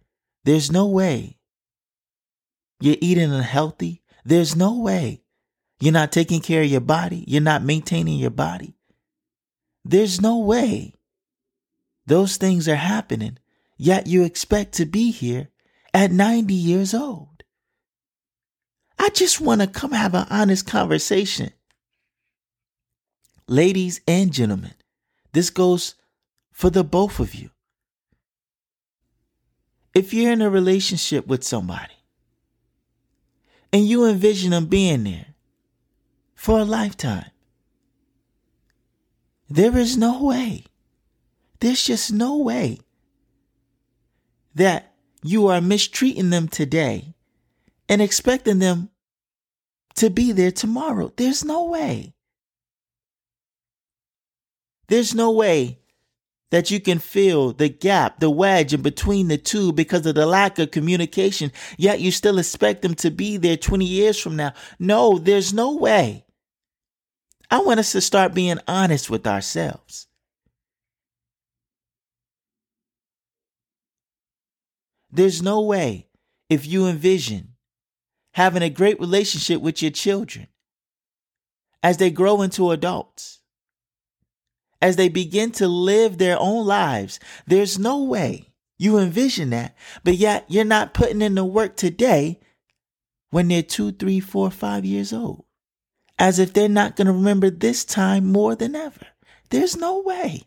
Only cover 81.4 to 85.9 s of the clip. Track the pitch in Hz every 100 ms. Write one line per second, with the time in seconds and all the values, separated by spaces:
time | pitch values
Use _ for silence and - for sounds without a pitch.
81.4 | _ _ _ _ 170 175 185 156 190 208
82.4 | 190 185 180 165 175 180 - - - -
83.4 | _ _ _ _ _ _ _ _ _ _
84.4 | _ _ _ - 185 180 185 170 175 196
85.4 | 226 226 190 175 185